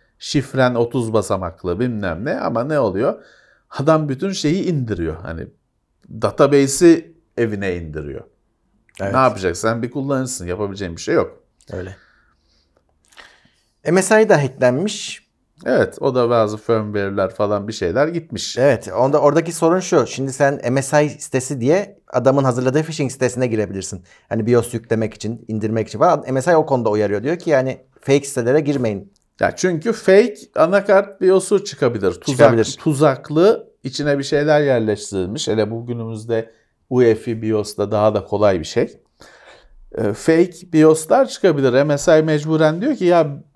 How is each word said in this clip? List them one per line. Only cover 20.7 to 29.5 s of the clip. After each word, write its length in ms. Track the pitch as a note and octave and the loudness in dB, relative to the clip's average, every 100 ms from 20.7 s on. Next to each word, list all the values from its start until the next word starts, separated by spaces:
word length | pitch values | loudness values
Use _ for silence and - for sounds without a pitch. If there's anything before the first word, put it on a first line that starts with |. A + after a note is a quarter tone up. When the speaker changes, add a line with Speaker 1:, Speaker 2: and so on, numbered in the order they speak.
Speaker 2:
M 100 | C3+ | -2
S 240 | C3+ D3+ D3 | 0 0 0
I 40 | |
sitesi 520 | A#2 - C3 B2 C#3 | -4 -6 -6 -4 -2
diye 380 | A#2+ F3+ G3 - _ | 0 0 -2 -12 _
adamın 360 | B2 B2 C#3 | 0 2 4
hazırladığı 400 | C3 A#2+ B2+ C#3+ | 2 0 0 0
phishing 280 | D#3 D#3 C3+ | -2 -4 -6
sitesine 360 | - B2+ B2 B2+ | -2 -4 -2 -2
girebilirsin. 560 | A2 G2+ F#2+ F#2 F#2 - _ - | -2 -4 -6 -10 -12 -16 _ -8
Hani 160 | A2 A2+ | -4 2
bios 280 | A#2+ A2+ | 2 2
yüklemek 400 | A2+ - A2 A2 | -4 -4 -2 -2
için, 320 | - G#2+ A#2+ - | -6 -10 -10 -8
indirmek 400 | A2 G#2+ A2+ G#2+ | -6 -4 -2 -4
için 120 | G#2+ | 0
falan. 260 | E3 D3 C3 | 2 2 -2
M 100 | C3 | -2
S 100 | B2+ | 2
I 40 | E3 | 2
o 100 | D3+ | 2
konuda 240 | B2+ A2+ | 0 0
uyarıyor. 340 | G#2 G#2 G2+ | 0 0 -2
Diyor 160 | B2 E3+ | -4 -4
ki 100 | F3 | 0
yani 360 | C#3 C3 - _ _ | 0 0 -6 _ _
fake 240 | - C#3 C#3 | 0 0 0
sitelere 340 | - A#2 C#3+ | -2 2 2
girmeyin. 540 | C#3+ C#3 A#2+ G2+ - _ _ - | 2 -2 -2 -4 -10 _ _ -2
Speaker 1:
Ya 160 | F#2 | -2